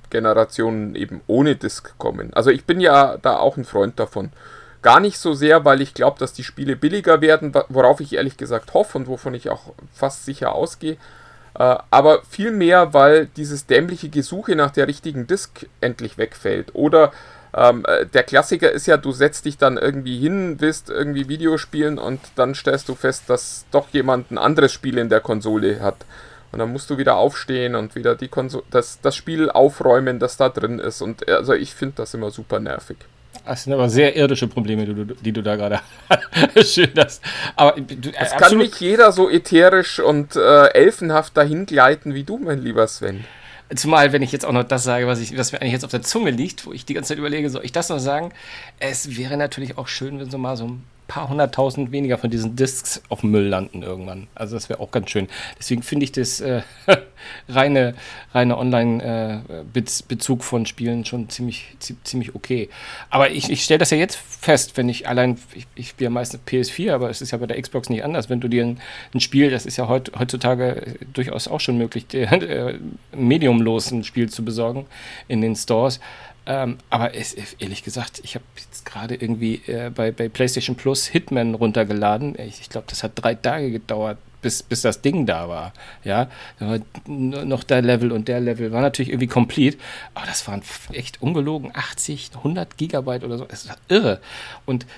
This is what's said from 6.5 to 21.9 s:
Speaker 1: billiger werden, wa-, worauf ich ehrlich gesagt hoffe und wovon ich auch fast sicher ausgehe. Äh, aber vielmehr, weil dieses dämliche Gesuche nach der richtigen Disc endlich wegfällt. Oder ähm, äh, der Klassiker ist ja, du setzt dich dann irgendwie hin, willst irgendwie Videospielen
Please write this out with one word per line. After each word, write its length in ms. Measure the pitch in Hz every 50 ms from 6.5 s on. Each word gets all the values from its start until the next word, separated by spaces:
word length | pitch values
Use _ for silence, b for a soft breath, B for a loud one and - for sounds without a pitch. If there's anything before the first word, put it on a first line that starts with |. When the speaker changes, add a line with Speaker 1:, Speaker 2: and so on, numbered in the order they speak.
| - - 143 139 127
Speaker 1:
billiger 440 | 123 151 156 190 202 - 180 160 151
werden, 320 | 156 156 156 156 156 143 139
wa-, 120 | 139 - -
worauf 320 | 131 135 123 123 147 -
ich 140 | 139 143 -
ehrlich 240 | - 139 135 - -
gesagt 340 | 123 120 120 110 - -
hoffe 240 | - 160 156 - -
und 100 | 135 127
wovon 280 | 127 127 - - 131 127
ich 160 | 120 - -
auch 240 | - - - - - - - -
fast 320 | _ - 135 139 - - -
sicher 300 | 135 139 - 127 - -
ausgehe. 420 | - 160 165 - - 160 156 160 b b b b b b b b b b b b -
Äh, 180 | 123 127 127 - - -
aber 320 | - 135 - 156 156 - - -
vielmehr, 680 | - - 202 233 220 202 175 170 180 180 175 147 147
weil 320 | 139 139 147 156 160 143
dieses 400 | - - 151 147 143 147 139 -
dämliche 420 | - 127 131 165 175 180 - 165 151
Gesuche 480 | 151 147 135 - 170 196 - - 175
nach 140 | 151 147 139
der 160 | - 147 139 143
richtigen 380 | 143 - - 160 143 131 120
Disc 400 | 123 190 202 - - - - - - _ -
endlich 340 | - 123 117 - 117 104 -
wegfällt. 580 | - 113 - - - - 101 101 95 98 - -
Oder 380 | - 143 151 165 160 151 143 B B B B B B B B - -
ähm, 260 | 120 123 123 117 - -
äh, 180 | 82 57 -
der 160 | - - 127
Klassiker 480 | - - - 143 - - 185 170 170 -
ist 160 | - 147 -
ja, 100 | 180 156
du 140 | 143 - 139
setzt 340 | 123 131 143 151 - - -
dich 140 | 151 139 -
dann 200 | 139 131 127 -
irgendwie 420 | - 143 139 139 127 127 123 120
hin, 400 | 139 160 196 196 185 175 147 -
willst 300 | 151 156 160 - - -
irgendwie 380 | - - 143 147 143 139 135 131
Videospielen 680 | 151 156 165 160 160 147 - - - 151 151 151